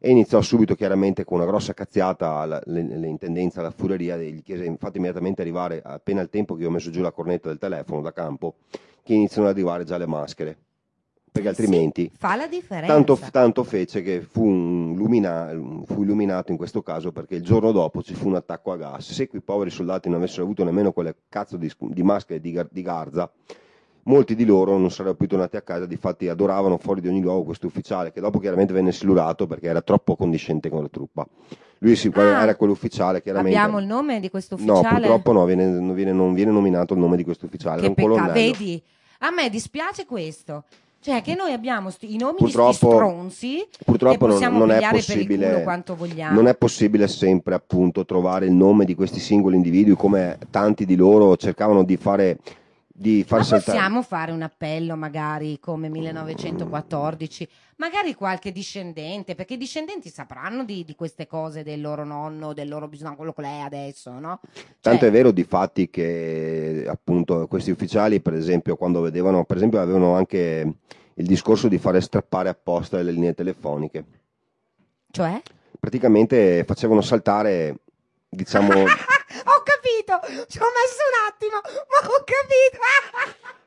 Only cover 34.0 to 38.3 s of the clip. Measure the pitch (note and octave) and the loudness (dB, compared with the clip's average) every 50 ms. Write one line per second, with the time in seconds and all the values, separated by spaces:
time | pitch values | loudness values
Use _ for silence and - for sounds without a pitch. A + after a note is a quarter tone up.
34 | D4 D4+ B3 G#3+ F#3 F#3 - F#3+ F#3 - G3 F3+ - - G3+ F#2 - A3+ - - | -4 -4 -4 -4 -6 -6 -8 -10 -10 -10 -10 -4 2 4 4 4 6 4 2 2
35 | - G#2+ A2+ A2 F#2 B2 A2+ G2 F2 F2 F#2 F#2 F#2+ F#2+ F2+ F2+ F2+ F#2 F#2 F#2+ | 4 4 2 4 4 4 4 4 4 4 4 2 2 2 0 0 -2 -2 -2 -2
36 | G2 F#2+ F#2 F#2 F#2 F#2 F2+ F2+ G2+ A2 G#2 G#2 G2 F#2+ F2+ F2 F2 - G2 F2+ | -2 0 2 2 2 2 2 2 2 2 2 2 2 2 2 0 0 0 0 2
37 | F2+ F2 F2+ F2 E2+ F2 E2+ - - - - E2+ - E2 D#2+ E2 G3 G3 G3 - | 2 2 2 0 0 -4 -6 -8 -8 -14 -14 -8 -6 -6 -4 0 0 0 2 2
38 | - G#3+ A3+ - - E3+ | 4 4 4 2 2 0